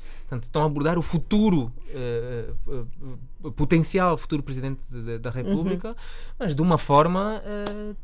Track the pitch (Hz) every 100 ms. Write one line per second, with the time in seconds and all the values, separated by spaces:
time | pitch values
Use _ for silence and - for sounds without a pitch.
0 | - - - 123 - 151 151 147 151 170
1 | - 170 - 208 214 170 113 - - 135
2 | 123 117 120 120 113 110 - 131 117 -
3 | 139 123 - - 151 - 147 165 151 190
4 | 180 156 - 151 139 131 135 135 - 123
5 | 113 113 117 127 156 190 180 180 220 226
6 | - - - - 208 139 175 160 - 143
7 | 165 185 208 220 208 208 208 208 214 202